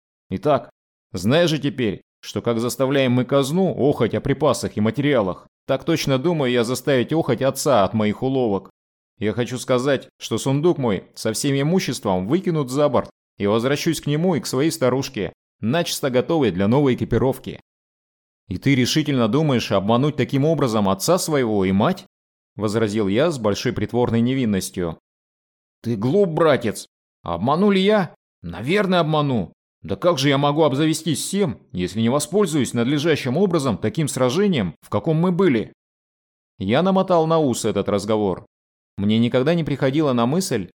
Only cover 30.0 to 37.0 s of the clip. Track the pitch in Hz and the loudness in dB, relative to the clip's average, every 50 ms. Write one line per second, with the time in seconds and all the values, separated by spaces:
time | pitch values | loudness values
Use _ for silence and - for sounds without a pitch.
30 | - 180 175 131 131 147 139 143 143 143 147 156 160 143 135 135 160 156 160 - | 2 2 2 2 2 2 2 2 2 2 2 2 2 2 2 2 0 0 0 0
31 | - 170 139 - - - 190 202 202 143 98 - _ _ - 90 90 87 - 110 | -2 -2 -2 -2 -4 -4 -2 -2 -2 -2 -4 -6 _ _ -6 -4 -4 -4 -2 0
32 | 113 117 135 147 - - 175 214 208 156 156 151 113 - - 120 117 131 151 147 | 0 2 2 0 0 0 2 2 2 2 2 0 0 0 0 -2 0 0 0 0
33 | 147 170 147 - - 127 127 170 208 185 175 160 135 131 98 - - 110 - 156 | 2 0 0 0 0 -2 0 0 2 2 2 0 0 0 -2 -2 -2 -4 -2 -2
34 | 156 131 - 123 127 123 127 180 208 202 175 123 95 82 - _ - - 110 104 | -4 -2 -2 0 0 0 2 2 0 2 2 0 -2 -2 -6 _ -8 -6 -4 -2
35 | - 165 156 160 170 185 175 165 196 165 123 110 92 - - _ _ _ _ _ | 0 0 0 0 0 0 2 2 2 2 2 0 -2 -6 -10 _ _ _ _ _
36 | _ _ _ _ _ _ _ _ _ _ _ - 95 95 117 147 180 190 185 190 | _ _ _ _ _ _ _ _ _ _ _ -6 -2 0 2 2 2 2 2 2